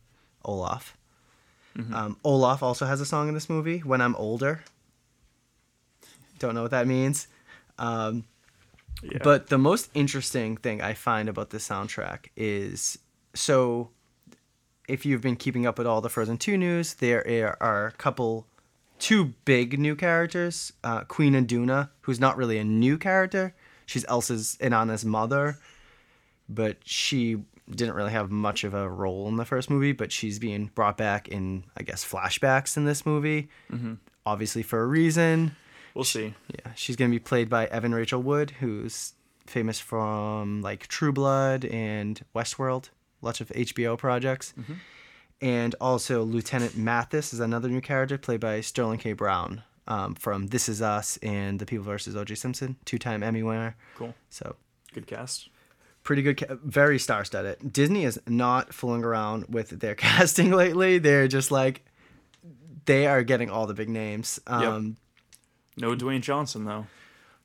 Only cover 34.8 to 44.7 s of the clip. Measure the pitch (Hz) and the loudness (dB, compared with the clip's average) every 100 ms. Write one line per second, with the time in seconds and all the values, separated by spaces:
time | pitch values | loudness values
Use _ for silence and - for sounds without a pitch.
34.8 | 120 156 165 160 165 160 160 - - - | 2 4 4 4 4 4 0 -2 -18 -20
35.8 | - - 127 113 107 - - - 117 110 | -14 -6 -2 -2 -4 -8 -16 -14 -14 -10
36.8 | - 120 123 117 - 127 113 120 113 117 | -6 2 2 2 2 2 4 2 0 0
37.8 | 117 117 113 127 131 147 147 139 127 104 | 0 0 0 -2 0 0 0 -4 -4 -4
38.8 | 113 - - - _ _ - 123 113 107 | -8 -10 -12 -14 _ _ -8 -2 -2 -4
39.8 | - 113 107 107 107 107 101 104 98 101 | -4 -2 -2 -2 -2 -4 -4 -4 -6 -8
40.8 | - - 151 139 139 135 135 131 127 113 | -8 -2 0 2 2 4 2 0 -2 -4
41.8 | 107 107 104 107 - 113 117 - 131 131 | -4 -4 -4 -6 -8 -6 -4 -4 -2 -4
42.8 | - _ _ - 117 - 113 123 117 - | -6 _ _ -12 -8 -8 -6 -4 -4 -2
43.8 | 117 117 135 123 131 131 - - 117 | -2 0 0 0 0 -4 -8 -14 -14